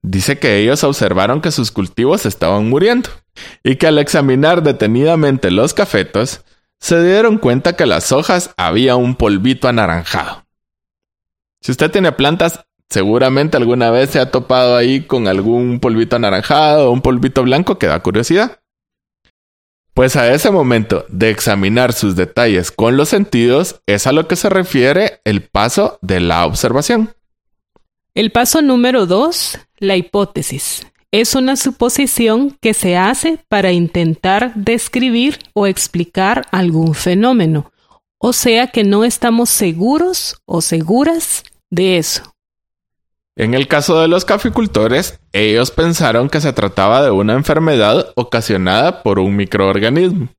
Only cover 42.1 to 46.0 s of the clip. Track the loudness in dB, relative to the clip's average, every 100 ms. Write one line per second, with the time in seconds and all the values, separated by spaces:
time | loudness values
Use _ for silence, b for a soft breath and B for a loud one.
42.1 | -8 -10 _ _ _ _ _ _ _ _
43.1 | _ _ -6 -2 -2 0 -2 2 2 2
44.1 | 0 0 -2 0 -2 -2 0 0 0 -4
45.1 | -12 _ -2 0 2 0 0 -2 0